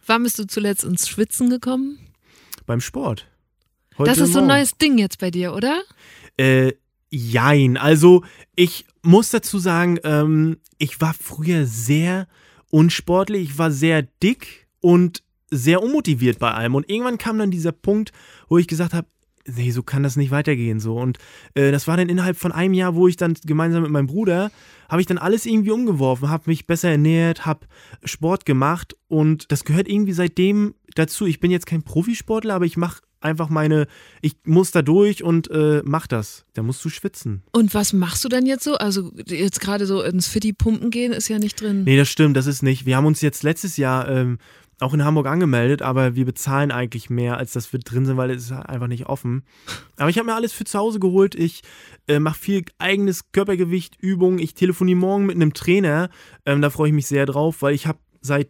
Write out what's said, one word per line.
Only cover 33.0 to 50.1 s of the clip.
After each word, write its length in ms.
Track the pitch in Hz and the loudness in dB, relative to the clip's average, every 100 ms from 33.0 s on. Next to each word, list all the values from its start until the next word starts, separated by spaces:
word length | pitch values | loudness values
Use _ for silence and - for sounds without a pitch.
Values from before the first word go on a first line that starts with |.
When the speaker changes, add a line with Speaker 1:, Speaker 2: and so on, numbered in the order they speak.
| _ _ | _ _
Speaker 2:
einfach 280 | 151 160 160 | -4 -4 -2
meine, 380 | 156 151 156 143 - - - | 0 2 2 0 -6 -20 -4
ich 140 | 156 - | -4 -4
muss 260 | - 165 185 | 2 4 4
da 120 | 180 | 0
durch 400 | 143 175 208 202 | 2 4 4 2
und, 280 | 170 165 160 | 0 0 0
äh, 300 | 156 151 151 | 0 2 2
mach 220 | 139 156 - | 0 -4 -2
das. 380 | 120 104 - _ | -6 -6 -12 _
Da 80 | - | -6
musst 220 | 113 131 | -6 -4
du 60 | 160 | -8
schwitzen. 520 | - 202 - - 101 - | -8 -10 -8 -8 -8 -2
Speaker 1:
Und 200 | 233 220 | 2 2
was 180 | 208 202 | 2 0
machst 280 | 196 175 - | 0 -2 -4
du 40 | 262 | -2
dann 160 | 254 | 0
jetzt 200 | 254 269 | 0 -2
so? 100 | - | -4
Also 380 | 294 208 196 180 - - | -2 -2 -4 -6 -12 -10
jetzt 340 | 170 190 - | -4 -2 -2
gerade 260 | 190 202 202 | -4 -4 -2
so 160 | 196 | -2
ins 240 | - 180 175 | -2 -2 -2
Fitti 240 | 220 214 | -2 -4
pumpen 380 | 202 226 220 240 | -2 0 0 -2
gehen 220 | 233 240 | -4 -4
ist 160 | 220 214 | -4 -4
ja 100 | 220 | -4
nicht 200 | 208 - | -4 -6
drin. 240 | 214 202 | -4 -2
Speaker 2:
Nee, 120 | 185 135 | 2 4
das 120 | 139 | 2
stimmt, 280 | - 156 135 | 2 2 2
das 100 | 131 | 0
ist 160 | 139 | -2
nicht. 220 | 135 131 | -2 -2
Wir 120 | 131 131 | 0 2
haben 100 | 151 | 2
uns 160 | 156 | 2
jetzt 200 | - - | -2 -2
letztes 340 | 147 165 196 156 | -4 -4 -6 -4
Jahr... 300 | 131 131 131 | -2 -2 -2
Ähm, 280 | 131 127 120 _ - _ _ | -2 -2 -4 _ -20 _ _
auch 120 | 131 | -4
in 100 | 151 | 0
Hamburg 220 | 147 156 135 | 2 0 0
angemeldet, 560 | 160 175 120 120 143 | 0 2 2 2 0
aber 340 | 131 127 131 120 | 0 0 0 0
wir 80 | |
bezahlen 460 | 127 123 - 135 147 | -4 -4 -4 -2 0
eigentlich 360 | 123 123 117 - | -2 -4 -8 -6
mehr, 260 | 120 120 120 | -4 -2 -4
als 140 | 127 | -6
dass 200 | 123 117 | -8 -8
wir 80 | 131 | -10
drin 260 | - 120 131 | -6 -2 0
sind, 100 | 127 | 0
weil 140 | 127 | -2
es 140 | 127 | -4
ist 80 | 120 | -8
einfach 360 | 131 - 131 123 | -12 -10 -8 -6
nicht 180 | 120 - | -8 -8
offen. 380 | 135 123 127 - _ - - - - | -8 -6 -8 -10 _ -18 -18 -18 -4
Aber 140 | 147 | -2